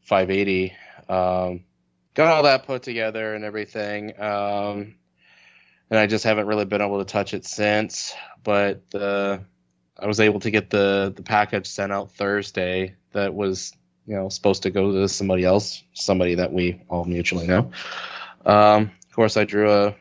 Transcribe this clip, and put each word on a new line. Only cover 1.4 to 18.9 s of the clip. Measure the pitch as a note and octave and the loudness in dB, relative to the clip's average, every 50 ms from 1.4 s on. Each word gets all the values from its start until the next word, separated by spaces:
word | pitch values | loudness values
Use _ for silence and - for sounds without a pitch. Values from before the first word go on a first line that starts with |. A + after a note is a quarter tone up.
| F#2 F2+ F2+ F2+ _ _ _ _ _ _ _ _ _ _ _ | -2 -4 -6 -8 _ _ _ _ _ _ _ _ _ _ _
got | - D#3 | 2 4
all | E3 D#3+ D#3 C#3+ | 4 4 4 4
that | C#3+ C3+ C3 - | 4 4 2 0
put | - C3 B2 B2 | -6 -8 -8 -8
together | C3 A#2 A#2 A2 A2 G#2+ A2 A2 G#2+ G#2+ | -8 -6 -4 -4 -4 -4 -4 -6 -6 -6
and | G#2+ G#2+ | -6 -8
everything. | G#2 G#2 G#2+ G#2 - - A2 G#2 G#2 G#2 G#2 G#2 G#2+ - - | -8 -8 -8 -8 -8 -8 -8 -6 -6 -6 -8 -8 -10 -10 -6
Um, | G#2 G#2+ G#2 G2+ G2+ G2+ G2+ G2+ G2+ G#2 G#2 G#2 G#2 G#2+ _ _ _ _ _ _ _ _ _ _ _ _ _ _ _ _ _ _ _ _ | -4 -4 -2 -2 -2 -2 -2 -2 -4 -4 -6 -8 -10 -12 _ _ _ _ _ _ _ _ _ _ _ _ _ _ _ _ _ _ _ _
and | A2+ A2 | 2 2
I | G#2+ | 2
just | G#2 A2 G#2+ - | 2 0 0 2
haven't | A2+ G#2+ G#2+ G2+ | 2 2 2 0
really | G#2 G#2+ G#2 G#2 | 0 0 -2 -2
been | G2 G#2 G2+ | -2 0 -2
able | G#2 G2+ G2+ G2 | 0 0 -2 -4
to | G2 | -4
touch | F#2+ - G#2 G2 G2 - | -2 -2 -4 -4 -2 -8
it | F#2 - | -10 -10
since, | - - - G#2 G#2 G#2 G#2+ G#2+ - - - - - - - - - - _ _ | -10 -6 -2 0 2 2 0 -2 -4 -8 -10 -10 -10 -12 -14 -18 -20 -20 _ _
but, | A2 G#2 G2+ G2+ G2+ F#2+ - _ _ - | 0 0 2 2 0 -2 -6 _ _ -8
uh, | G2+ G2+ G2+ G2+ G2+ G2+ G2 G2 F#2+ F#2+ _ _ _ _ _ _ _ _ _ _ | -6 -4 -2 -2 -2 -2 -2 -4 -6 -8 _ _ _ _ _ _ _ _ _ _
I | - F#2+ | -8 -4
was | G#2 G#2 G#2+ | -4 2 4
able | A2 G#2+ G2+ G2+ | 4 4 4 2
to | - A2+ | -2 0
get | G2+ G#2+ G2+ _ | 0 0 0 _
the, | - G2+ G2+ G2 G2 G2 G2 G2 F#2+ | 2 2 4 4 2 2 0 -2 -4
the | - E2 | -10 -6
package | - A2+ G#2 G#2 - - G2+ F#2 | 0 0 0 2 0 -2 -6 -6
sent | - - - G2 G2 | -8 -8 -6 -6 -4
out | G2+ G2 G2 - | -4 -6 -6 -10
Thursday | _ - G2+ G2+ G2+ G#2 G2+ - - G2 F2+ F2+ F#2 F#2 F#2+ F#2 F#2+ _ _ _ - | _ -4 -2 -2 -2 -2 -4 -4 -6 -4 -4 -2 -2 -2 -4 -4 -8 _ _ _ -4
that | G#2 G2 G2 D#2+ | -4 -4 -2 -2
was, | G2+ G2+ F#2+ F#2+ F#2 - - - _ _ _ _ _ _ | -2 -2 -2 -2 -4 -8 -14 -16 _ _ _ _ _ _
you | A2 G#2+ | -8 -6
know, | G2 F#2+ F#2+ | -6 -6 -6
supposed | - - - G#2 F#2+ - - | -8 0 0 0 0 2 -2
to | G2 | -2
go | F#2 G2+ F#2+ G2+ | 0 0 0 2
to | G2 F#2+ G2 F#2+ | 2 2 0 0
somebody | - - G2 F#2+ F#2 F#2 F2+ | 0 -2 0 0 0 2 4
else, | F2+ F#2+ G#2 G#2 - - - _ _ _ | 4 4 4 2 -2 -10 -12 _ _ _
somebody | - - - G2 F#2 F2+ F2 F2 | -8 -2 0 0 2 2 0 2
that | F2 F2+ - D2 | 0 -2 0 0
we | F2+ F2+ F2+ F2 - - _ | 0 0 0 -2 -6 -10 _
all | F2+ F2 E2+ | -6 -4 -4
mutually | F2+ F2 F2 E2+ - F#2 F2 E2+ | -2 -4 -2 -2 -2 -4 -2 0
know. | F2 F2+ - C3 - - - - - - - - - - - - - - _ - | 2 2 2 2 0 -6 -14 -14 -12 -12 -12 -12 -12 -14 -14 -16 -16 -20 _ 2
Um, | - G#2 G#2 G#2 G#2 G#2+ G#2+ G#2+ G2+ | 4 6 8 8 8 8 6 4 0